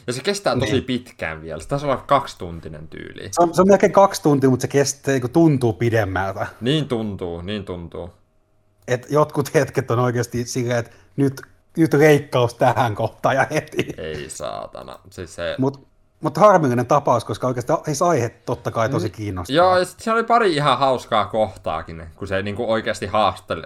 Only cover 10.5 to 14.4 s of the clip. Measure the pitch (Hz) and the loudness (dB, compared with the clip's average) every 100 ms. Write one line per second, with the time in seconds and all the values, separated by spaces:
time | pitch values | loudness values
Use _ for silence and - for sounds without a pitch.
10.5 | 135 120 120 113 - _ - 139 135 - | -4 -4 -4 -6 -12 _ -2 -2 -2 -16
11.5 | _ _ - 160 147 156 143 143 131 120 | _ _ 0 2 6 6 6 4 0 0
12.5 | - 131 135 120 104 113 - 123 135 - | 2 2 2 0 0 -4 -2 -2 0 0
13.5 | 156 - - 131 - 80 76 69 - | -2 -4 -6 -6 -6 -10 -10 -12 -10